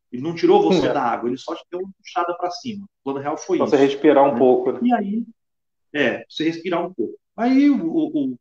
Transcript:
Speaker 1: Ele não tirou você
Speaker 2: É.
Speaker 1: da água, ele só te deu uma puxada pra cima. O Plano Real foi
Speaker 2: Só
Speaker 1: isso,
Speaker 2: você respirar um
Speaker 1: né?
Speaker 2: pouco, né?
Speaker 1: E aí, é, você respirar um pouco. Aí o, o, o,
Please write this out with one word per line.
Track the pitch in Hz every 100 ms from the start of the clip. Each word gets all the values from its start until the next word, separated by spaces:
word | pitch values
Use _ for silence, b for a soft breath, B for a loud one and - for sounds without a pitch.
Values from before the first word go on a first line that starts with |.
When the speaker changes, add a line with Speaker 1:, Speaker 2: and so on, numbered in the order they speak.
| _
Speaker 1:
Ele | 120
não | 151
tirou | 165 - -
você | - 180 131
Speaker 2:
É. |
Speaker 1:
da | 139
água, | 120 113 120
ele | 131
só | -
te | - -
deu | 175
uma | 196 -
puxada | - 180 175 175
pra | 170
cima. | - 123 101
O | 98 _
Plano | 135 139
Real | 143 156
foi | - 165
Speaker 2:
Só |
Speaker 1:
isso, | 120
Speaker 2:
você | 143
respirar | 139 - 151 139
um | 139
Speaker 1:
né? | 117
Speaker 2:
pouco, | 127 123 135
né? | -
Speaker 1:
E | 240
aí, | 226 196 220 - _ _ _ _ _ _
é, | 147 123 101 -
você | -
respirar | 156 165 - -
um | -
pouco. | - 107 - _ -
Aí | 240 262 285
o, | 247 165
o, | - 156 151 135
o, | 123